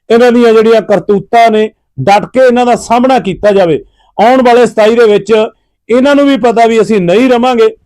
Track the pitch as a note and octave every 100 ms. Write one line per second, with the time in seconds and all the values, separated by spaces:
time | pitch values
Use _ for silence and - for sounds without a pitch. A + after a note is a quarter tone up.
0 | - A3+ B3 A#3+ A#3 A3 A3 A3+ F#3+ F#3+
1 | - G3+ - A#3 A#3 G#3+ G#3+ - _ -
2 | C3 G3+ G3+ C4 B3+ A#3+ A#3+ A3+ - A#3+
3 | C4 B3+ G3 - G#3 G3 E3 D3 - _
4 | _ - A3 C4 B3 A#3+ A#3 A3+ G#3+ A#3
5 | A3 G3+ G3 A3 A3 - _ _ - A#3+
6 | C#4+ C#4+ C#4 C4 A#3+ A3 A3+ A3+ G3+ G#3+
7 | F3 G3+ C4 A#3+ B3+ A#3+ A3 -